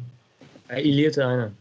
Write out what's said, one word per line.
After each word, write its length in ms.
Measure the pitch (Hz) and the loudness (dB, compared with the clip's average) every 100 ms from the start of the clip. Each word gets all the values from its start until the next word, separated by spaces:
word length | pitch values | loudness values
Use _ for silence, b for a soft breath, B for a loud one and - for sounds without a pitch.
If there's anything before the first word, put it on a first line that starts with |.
| - - _ _ - - - | -12 -20 _ _ -20 -20 -10
E, 120 | 123 | -2
Elliot 360 | 151 143 151 147 | 0 2 2 2
aynen. 320 | 127 123 107 - | 0 0 -4 -10